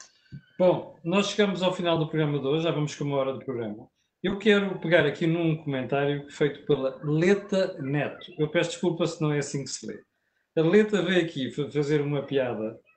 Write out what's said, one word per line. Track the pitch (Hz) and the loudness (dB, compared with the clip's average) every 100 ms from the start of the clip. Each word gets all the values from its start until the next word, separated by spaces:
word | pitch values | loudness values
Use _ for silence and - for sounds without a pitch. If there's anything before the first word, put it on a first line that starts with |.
| - _ _ - - - | -20 _ _ -20 -16 2
Bom, | 185 143 - - | 4 4 -2 -10
nós | 165 190 202 | -2 0 0
chegamos | - 202 175 | 2 0 2
ao | 185 | 0
final | 185 175 160 | 0 0 0
do | 151 | 0
programa | 156 151 143 | 0 0 0
de | 131 | 0
hoje, | 156 | 0
já | 165 | 0
vamos | 147 147 - | 0 -2 -4
com | 147 | -2
uma | 139 | 0
hora | 131 127 | -2 -4
de | - | -6
programa. | 120 110 107 123 _ _ _ | -6 -6 -8 -14 _ _ _
Eu | 185 202 | -4 0
quero | 220 202 190 175 | 4 4 2 -4
pegar | 160 170 147 | 2 4 4
aqui | - 165 | 2 0
num | 165 165 156 | 2 0 -2
comentário | 147 135 123 143 143 143 143 | -2 -4 -2 0 0 -2 -6
feito | - 147 - - | -2 -2 -2 -2
pela | 139 131 - | 0 0 -4
Leta | 151 156 180 202 - 190 185 - | -2 2 4 2 2 0 0 -4
Neto. | 135 147 123 - - - | -4 -2 -2 -6 -14 -4
Eu | 151 | -2
peço | 170 170 | 0 -2
desculpa | - 180 160 160 | -2 -2 0 -2
se | - | -2
não | 151 | 0
é | 147 | 0
assim | 139 143 | -2 -6
que | 127 | -8
se | - 110 | -10 -10
lê. | 104 - _ _ _ _ - | -14 -16 _ _ _ _ 0
A | |
Leta | 160 202 214 208 | 4 6 4 2
veio | 170 185 | 2 2
aqui | 165 139 123 | 0 -2 -4
fa-, | - 139 | -4 -4
fazer | 143 143 151 | -2 2 2
uma | 143 147 | 2 -2
piada, | 135 135 127 107 110 113 _ | -2 0 0 -2 -6 -8 _